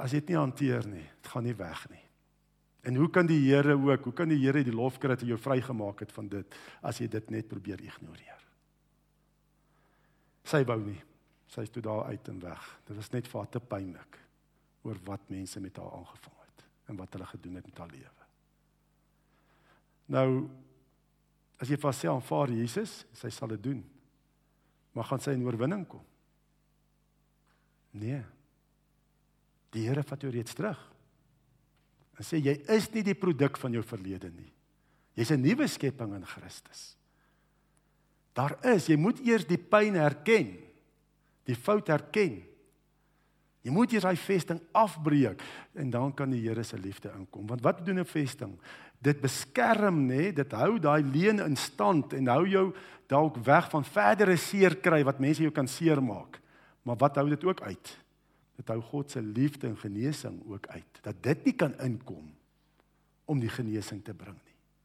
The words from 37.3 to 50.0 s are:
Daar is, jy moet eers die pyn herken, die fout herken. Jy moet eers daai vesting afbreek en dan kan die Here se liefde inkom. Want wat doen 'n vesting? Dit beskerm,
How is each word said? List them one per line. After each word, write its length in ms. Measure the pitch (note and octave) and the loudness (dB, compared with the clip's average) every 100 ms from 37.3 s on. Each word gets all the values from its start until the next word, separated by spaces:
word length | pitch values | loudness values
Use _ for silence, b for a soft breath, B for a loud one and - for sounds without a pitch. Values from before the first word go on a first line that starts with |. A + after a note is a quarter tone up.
| _ _ _ _ _ _ _ _ _ _ | _ _ _ _ _ _ _ _ _ _
Daar 240 | - C#3 - | -2 -2 0
is, 220 | B3+ G#3 - | 4 4 6
jy 100 | D3+ | 4
moet 240 | F#3 B3 | 4 2
eers 260 | A#3+ A3+ D3+ | 2 2 2
die 120 | F3 | -2
pyn 360 | - G#3+ G#3+ | 4 4 4
herken, 640 | F#3 D3 D3 - A3 A#2 F2+ - _ _ _ _ _ _ _ | 4 2 2 4 4 4 -6 -20 _ _ _ _ _ _ _
die 100 | - | -8
fout 320 | A#2+ - G#3+ G#3 | -4 0 0 2
herken. 560 | D3+ - G#3+ F#3 G2 - _ _ _ _ _ _ _ _ _ _ _ | 0 0 0 0 -2 -12 _ _ _ _ _ _ _ _ _ _ _
Jy 80 | B2 | -2
moet 220 | E3 A#3+ | 2 4
eers 100 | A3+ | 4
daai 140 | F#3 F3+ | 2 2
vesting 440 | - F#3+ - E3 - | 2 0 0 -6 0
afbreek 680 | G#3 G#3+ D#3+ D#3 D3 A#2 F2+ B B B | 4 4 2 4 4 4 0 B B B
en 160 | - C3+ | -8 -4
dan 220 | A#2 C#3 | -2 -2
kan 160 | C#3 C3+ | -2 -2
die 120 | B2 A2+ | -2 -2
Here 140 | A2+ | -4
se 160 | A2 G2+ | -6 -8
liefde 320 | F#2+ G2 G2+ G2 | -10 -10 -12 -14
inkom. 300 | F#2+ G2 G#2 | -14 -12 -8
Want 160 | B2 | 0
wat 220 | C#3 G3 | 2 2
doen 140 | F3 F#3 | -2 -2
'n 60 | |
vesting? 540 | F3 D#3+ C3+ - G2+ F#2+ B B B _ | -2 -2 -2 -4 -10 -12 B B B _
Dit 200 | C#3+ D3 | 2 2
beskerm, 840 | C3+ - - - A3+ G#3+ G#3 E3 | 0 -2 -4 2 4 4 4 4